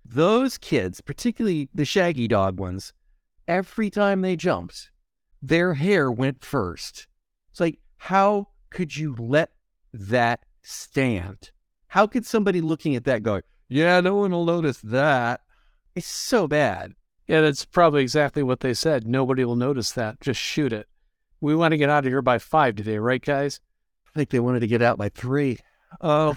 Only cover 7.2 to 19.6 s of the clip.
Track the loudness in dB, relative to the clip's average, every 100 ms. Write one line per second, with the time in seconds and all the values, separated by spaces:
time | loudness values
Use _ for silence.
7.2 | _ _ _ -2 -2 -2 _ _ -2 2
8.2 | 4 2 -4 _ _ -8 -8 -6 -8 -6
9.2 | 0 2 0 _ _ _ _ -14 -2 0
10.2 | 0 -2 _ _ -18 -16 -6 -2 0 0
11.2 | -6 -12 -20 _ _ _ _ 2 2 0
12.2 | -2 0 2 0 -2 -2 -2 -2 0 0
13.2 | 0 -2 -6 _ _ 0 4 4 2 0
14.2 | 0 0 0 0 -2 -4 -4 0 2 2
15.2 | 0 -4 -10 _ _ _ _ -12 -10 -10
16.2 | -2 0 2 2 0 -2 -10 -18 _ _
17.2 | 0 2 4 0 -2 4 4 4 2 2
18.2 | 0 0 -2 0 -2 -2 0 0 0 0
19.2 | 0 0 0 0